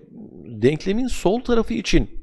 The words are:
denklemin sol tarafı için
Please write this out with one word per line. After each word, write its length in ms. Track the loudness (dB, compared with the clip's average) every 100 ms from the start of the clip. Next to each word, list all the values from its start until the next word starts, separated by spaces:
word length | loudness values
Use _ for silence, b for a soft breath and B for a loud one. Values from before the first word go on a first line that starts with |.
| -6 -20 -20 -18 -14
denklemin 640 | 0 2 2 0 0 0
sol 340 | 0 0 0
tarafı 320 | 2 0 0
için 360 | -2 2 2 2 -4